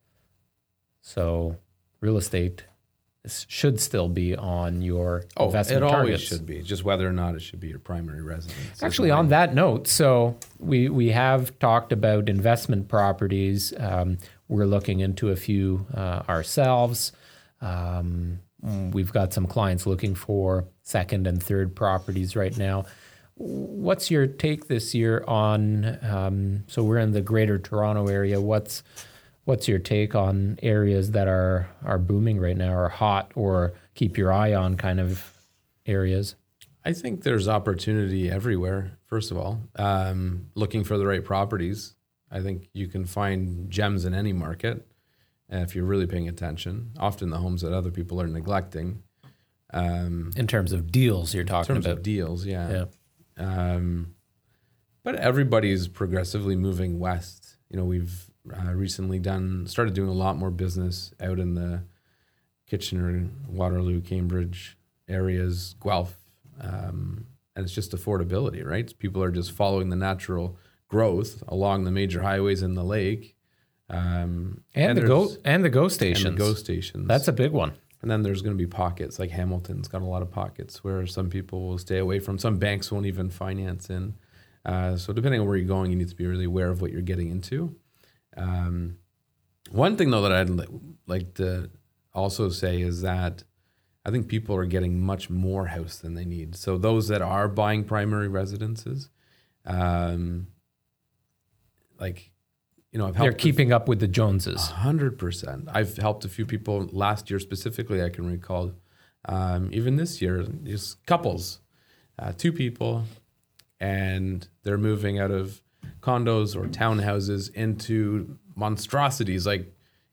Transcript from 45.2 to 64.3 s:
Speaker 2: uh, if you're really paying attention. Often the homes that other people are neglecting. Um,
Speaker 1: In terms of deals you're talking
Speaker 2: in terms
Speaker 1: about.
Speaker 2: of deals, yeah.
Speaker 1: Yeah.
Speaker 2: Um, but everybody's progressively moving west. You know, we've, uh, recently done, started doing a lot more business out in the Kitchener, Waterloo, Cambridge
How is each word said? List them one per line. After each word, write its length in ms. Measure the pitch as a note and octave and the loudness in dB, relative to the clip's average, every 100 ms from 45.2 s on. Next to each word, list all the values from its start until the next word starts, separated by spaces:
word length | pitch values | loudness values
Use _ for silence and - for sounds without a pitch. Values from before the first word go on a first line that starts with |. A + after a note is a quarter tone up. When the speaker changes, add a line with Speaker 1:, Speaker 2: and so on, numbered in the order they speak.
| _ _ - | _ _ -8
Speaker 2:
uh, 60 | F#2+ | -4
if 180 | F2 F2+ | -4 -2
you're 80 | F2+ | 0
really 220 | G2 F2 | 0 0
paying 220 | F2+ E2+ | -2 -4
attention. 640 | E2+ E2+ D#2 F2 G2+ A#2 B2 | -6 -6 -6 -8 -8 -10 -4
Often 340 | G2+ F#2+ F2+ | -4 -2 -4
the 60 | E2 | -2
homes 240 | F2+ F2 | -2 -2
that 100 | E2+ | -2
other 180 | F#2 F2+ | -2 -2
people 300 | F2 F2 F2+ | -4 -6 -4
are 60 | E2+ | -4
neglecting. 760 | D#2+ E2+ G2 F2+ D#2+ F2 A2 - _ - _ _ _ _ | -4 -2 -2 -2 -6 -6 -8 -14 _ -20 _ _ _ _
Um, 580 | E2 F2 F2 F2 E2+ E2+ F2+ | -2 -2 -2 -2 -4 -6 -4
Speaker 1:
In 100 | A2+ | 0
terms 240 | A2 F2 | 0 0
of 180 | F2+ E2 | -2 0
deals 440 | B2+ B2 F#2+ E2 F#2+ | 4 4 2 0 -2
you're 80 | |
talking 320 | F2+ F2+ E2+ B2+ | 0 0 2 0
Speaker 2:
in 60 | |
terms 40 | E2+ | 0
Speaker 1:
about. 120 | E2+ | -2
Speaker 2:
of 60 | |
deals, 420 | G2 G#2 D#2+ F2 G2 | -2 -2 -2 -4 -4
yeah. 240 | F#2 F2 | -4 -2
Speaker 1:
Yeah. 140 | F#2 F2+ - _ _ _ - | -2 -4 -10 _ _ _ -8
Speaker 2:
Um, 800 | F#2 F#2 F2+ F2 F2 F2 E2+ - _ _ _ _ _ _ _ _ | -4 -2 0 0 0 -2 -6 -14 _ _ _ _ _ _ _ _
but 120 | - C#4 | -6 0
everybody's 760 | A#2+ C3 B2 A2+ G#2 F#2+ F2 | 2 4 4 4 4 2 0
progressively 640 | - F#2 F#2 F2+ G#2 G2 F#2 | -4 -2 0 0 -2 0 2
moving 440 | F#2+ F2+ F#2 E2+ | 2 0 -2 -2
west. 580 | F2+ E2+ - - - _ - | -2 -2 -4 -16 -20 _ -8
You 60 | F#2+ | -2
know, 60 | |
we've, 460 | F2+ F2+ F2 F2+ - _ - F#2+ | 0 0 -2 -8 -14 _ -16 -6
uh, 140 | F2+ | -4
recently 460 | F2+ F#2+ - F#2+ F#2+ | -2 -2 -2 -2 -2
done, 480 | F#2 F#2 F#2 F#2 F2+ | -2 -2 -2 -2 -4
started 260 | - - | 0 0
doing 140 | F#2 F#2+ | 2 0
a 60 | |
lot 240 | F#2 F#2+ D#2 | 2 0 0
more 140 | F#2 | -2
business 640 | F2 F#2 F#2 F2+ F2+ - - | -2 -2 0 -2 -4 -10 -8
out 180 | F#2 F#2 | -4 -2
in 140 | F2+ F2 | 0 -2
the 280 | F2 F2 F2 _ _ _ _ _ _ _ - | -2 -4 -8 _ _ _ _ _ _ _ -8
Kitchener, 640 | G2+ - F#2 F2+ F2+ F2+ - - | -6 -4 -2 -2 -2 -4 -6 -10
Waterloo, 500 | F#2 F2+ F2+ F2+ F2+ | -2 0 0 0 0
Cambridge 760 | F2+ F#2 F2 | -2 -2 0